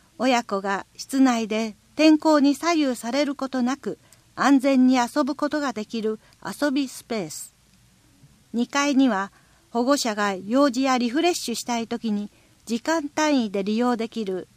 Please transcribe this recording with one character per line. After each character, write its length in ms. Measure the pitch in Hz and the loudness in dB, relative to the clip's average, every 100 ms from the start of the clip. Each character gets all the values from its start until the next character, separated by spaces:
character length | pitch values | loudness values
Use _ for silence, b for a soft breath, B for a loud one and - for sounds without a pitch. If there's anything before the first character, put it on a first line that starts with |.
| b b | b b
親 260 | 254 240 | 0 0
子 180 | 240 202 | 0 -4
が 240 | 196 196 - - | -4 -6 -8 -18
室 240 | - 269 | -4 2
内 280 | 262 233 214 | 4 2 -2
で 280 | 214 220 - _ - | -4 -4 -8 _ 2
天 220 | 311 302 | 4 6
候 220 | 320 302 | 4 4
に 160 | 277 277 | 4 2
左 200 | 330 330 | 0 0
右 200 | 277 240 | 0 -2
さ 160 | 226 | -4
れ 140 | 269 285 | -2 -2
る 100 | 285 | -4
こ 140 | 269 | -6
と 120 | 262 | -2
な 140 | 240 277 | -2 -2
く、 220 | 202 - b b b - | -6 -10 b b b 0
安 240 | 233 277 | 4 4
全 280 | 269 262 254 | 4 4 6
に 80 | 254 | 4
遊 280 | 240 294 | 2 0
ぶ 120 | 277 294 | -2 -2
こ 140 | 294 | -4
と 100 | 302 | -2
が 140 | 277 | -4
で 120 | 214 214 | -6 -8
き 160 | 226 | -6
る 180 | 214 220 b b | -6 -6 b b
遊 280 | - - 285 | -12 -4 -2
び 160 | 269 262 | -2 -4
ス 160 | - | -8
ペ 220 | - 226 156 | -8 -8 -8
ー 40 | |
ス。 240 | - - _ _ _ _ _ _ _ - _ _ | -12 -18 _ _ _ _ _ _ _ -20 _ _
二 140 | 226 240 | -4 -2
階 280 | 285 285 262 | 0 2 4
に 140 | 262 | 4
は 220 | 190 196 b b b b | 2 -4 b b b b
保 120 | 233 | -2
護 140 | 247 285 | 0 0
者 180 | 233 208 | 0 -2
が 200 | 202 190 | -2 -2
用 340 | 196 254 285 | -2 2 2
事 140 | 233 | 2
や 140 | 269 254 | 0 0
リ 120 | 240 | 0
フ 120 | 277 | 0
レ 100 | 339 | 0
ッ 20 | |
シ 180 | 339 - | 0 -4
ュ 40 | 226 | -8
し 100 | - | -4
た 140 | 233 | -4
い 80 | 226 | -4
と 120 | 233 | -6
き 120 | 226 | -4
に 180 | 202 208 b b b b | -4 -6 b b b b
時 140 | 226 | -6
間 300 | - 330 285 | -2 -2 -2
単 360 | - 302 277 214 | -2 0 2 0
位 60 | |
で 120 | 196 | -2
利 140 | 196 220 | -2 0
用 200 | 247 226 | 0 -2
で 100 | 226 | -4
き 160 | 226 | -6
る 240 | 196 185 - | -6 -6 -10